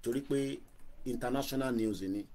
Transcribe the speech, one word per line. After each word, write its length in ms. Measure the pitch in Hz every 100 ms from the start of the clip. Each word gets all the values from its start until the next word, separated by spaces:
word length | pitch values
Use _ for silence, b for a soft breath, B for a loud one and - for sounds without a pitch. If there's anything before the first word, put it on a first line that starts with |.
torí 180 | 120 131
pé 380 | 139 139 139 139 - - - -
international 720 | 131 123 123 135 139 135 131
news 280 | 117 110 95
ni. 180 | 95 101 104